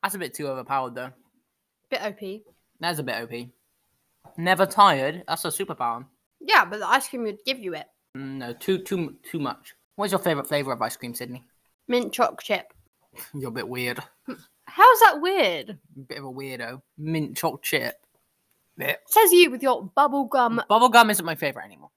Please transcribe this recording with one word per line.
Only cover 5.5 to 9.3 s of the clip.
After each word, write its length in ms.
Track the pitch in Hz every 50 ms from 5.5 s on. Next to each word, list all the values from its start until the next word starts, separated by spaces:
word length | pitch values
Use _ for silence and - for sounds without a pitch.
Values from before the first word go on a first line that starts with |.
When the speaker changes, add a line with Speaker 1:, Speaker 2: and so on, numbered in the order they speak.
| 151 - 196 - 165 - 123 117 117 117 131 _ _ _ _ _ _ _
Speaker 2:
Yeah, 240 | 320 277 440 415 208
but 140 | 180 190 214
the 60 | 202 -
ice 200 | 220 269 262 -
cream 160 | - 247 233
would 200 | 214 202 208 _
give 140 | - 262 254
you 160 | 214 185 170
it. 120 | 151 - _ _ _ _ _ _
Speaker 1:
Mm, 220 | 127 135 135 135 135
no, 140 | 123 120 120
too, 260 | - - - 190 180
too, 380 | 190 - 196 185 165 139 - _ _
too 160 | -